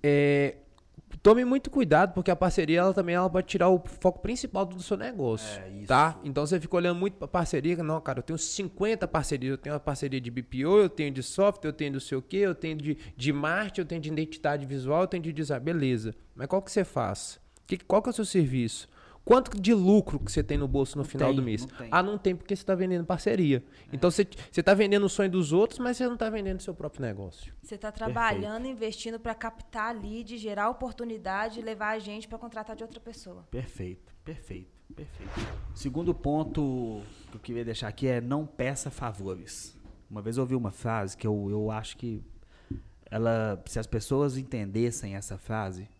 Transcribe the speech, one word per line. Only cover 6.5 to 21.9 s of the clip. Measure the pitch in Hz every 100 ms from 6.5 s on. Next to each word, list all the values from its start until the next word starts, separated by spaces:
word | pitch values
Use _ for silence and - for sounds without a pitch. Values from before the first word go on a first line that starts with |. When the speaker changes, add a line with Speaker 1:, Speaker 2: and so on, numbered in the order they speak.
| 180
Speaker 1:
fica | 156 175
olhando | 175 175
muito | 196
pra | 190 156
parceria, | 180 165 156 147 175
"Não, | 156 160
cara, | 156 131
eu |
tenho | - 160
cinquenta | - - 190 - 202 226 175
parcerias, | 160 143 139 131
eu | 135
tenho | 139
uma | 147
parceria | - 139 143 131
de | 120
B | 120
P | 123 127 143
O, | 202
eu | 190
tenho | - 147
de | 131
software, | 127 - 202 202 156
eu |
tenho | 151 147
não | 135
sei | - 135
o |
quê, | 127 190
eu | 202
tenho | 170 160 156
de, | 147 143 - -
de | 127
marketing, | 143 151 180 214 190
eu | 160
tenho | 170
de | 151
identidade | 156 156 - 151 143 135
visual, | 139 127 151
eu | 185
tenho | 185
de | 165
design", | 147 147 139
beleza. | 135 170 135 123 110 - -
Mas | - 120
qual | 190
que | 196
você | -
faz? | 185 - 107 101 - - - _
Que, | - 185
qual | - 202
que | 214
é |
o |
seu | 240
serviço? | 214 190 147 127 117 - - - - - -
Quanto | 247 254 202
de | 190
lucro | 226 185 208 - 143
que | -
você | -
tem | - 147
no | 139
bolso | 139 135 143
no |
Speaker 2:
Não | 139
Speaker 1:
final | 135 131
Speaker 2:
tem, | 135
Speaker 1:
do |
mês? | 127 107
Speaker 2:
não | 131 -
tem. | 117